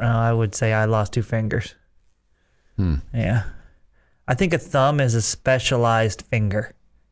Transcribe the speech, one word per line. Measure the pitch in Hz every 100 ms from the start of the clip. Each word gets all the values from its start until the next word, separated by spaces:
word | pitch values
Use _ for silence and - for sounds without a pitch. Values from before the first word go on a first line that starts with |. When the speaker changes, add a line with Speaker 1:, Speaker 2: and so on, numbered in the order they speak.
Speaker 1:
uh, |
I | 117 113 113
would | 117 110
say | - 113
I | 110 110
lost | 110 101
two | -
fingers. | 107 113 107 104 - - _ _ _ _ _ _ _ _ _ -
Speaker 2:
Hmm. | 92 73 -
Speaker 1:
Yeah. | 117 - 117 - - - _ _ _ _ _ -
I |
think | 123 190
a | 165
thumb | - 139 135 147
is | 131
a | 113
specialized | 104 - - 131 - 123 117 113 113 -
finger. | - 117 107 98 - - _ _ _